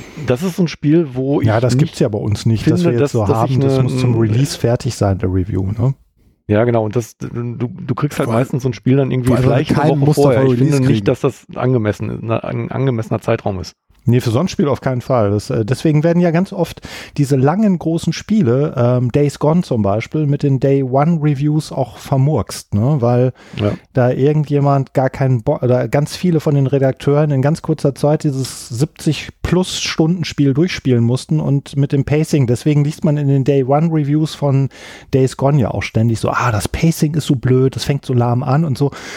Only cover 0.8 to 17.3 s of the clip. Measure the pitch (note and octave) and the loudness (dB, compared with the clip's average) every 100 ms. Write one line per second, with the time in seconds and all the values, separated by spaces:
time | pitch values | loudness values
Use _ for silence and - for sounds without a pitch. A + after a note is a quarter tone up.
0.8 | D3 E3 D3+ B2 C3 D3 G#2+ G#2+ A#2+ B2+ | 0 2 0 -2 -2 0 2 2 2 2
1.8 | E3 - B2 G#2 A2+ G2+ A2+ A2 D#3 F3 | 0 0 -2 -2 -2 -2 0 0 2 2
2.8 | E3+ A#2+ C#3+ A#2+ G2+ A2 B2 C3 C3+ C3 | 2 2 0 0 0 0 0 2 2 2
3.8 | B2+ B2+ B2+ A2+ A2 A2+ C#3+ - A#2 B2 | 0 0 0 2 2 2 0 0 0 0
4.8 | B2+ - G2+ F#2 F#2 F#2 F#2 F#2+ F#2+ A2 | -2 -2 0 0 -2 -2 -2 -2 -4 -2
5.8 | B2+ - _ _ _ _ - G#2 A#2+ A#2 | -2 -4 _ _ _ _ -2 2 2 0
6.8 | G#2+ B2 A2 - B2 A#2+ A#2+ A#2 A#2+ - | 0 -4 -6 -8 -12 -8 -8 -6 -8 -6
7.8 | - A#2 D3 - C3 A2+ C3 C3 B2+ A2+ | -8 -4 -4 -2 -2 0 0 -2 -4 -2
8.8 | - C#3 C3 C3 B2 B2 B2+ B2+ D#3 D3 | 0 2 2 0 0 2 2 2 2 0
9.8 | D3+ D3+ C#3+ D3 C#3+ B2 C3+ B2 C3+ C#3+ | 2 2 2 4 4 4 4 2 2 2
10.8 | C3 A2+ G2+ B2+ C3+ - - - B2+ B2+ | 2 2 2 0 -2 -4 -10 -4 0 0
11.8 | G#2 G2+ G#2+ A#2+ A2 A2+ - A#2+ A2+ B2 | 0 -2 -6 -8 -4 -4 -4 -6 -6 -2
12.8 | C3+ A2+ G#2+ A2+ - A2+ A2 F#2 F2 - | -2 -2 -4 -4 -2 -2 -2 -6 -8 -14
13.8 | _ _ A#2+ A#2+ A#2 A2+ F#3 - D3 B2 | _ _ 0 2 2 0 0 0 -2 0
14.8 | C3+ B2+ - B2+ G2+ G#2 - - G#2+ C3 | -2 -4 0 0 2 0 -2 -2 -2 0
15.8 | E3 D3+ E3+ E3+ F3 D#3+ G3 G3 E3 - | 0 2 2 2 2 2 0 -2 -6 -6
16.8 | - - - - C3+ | -16 -16 -8 -2 0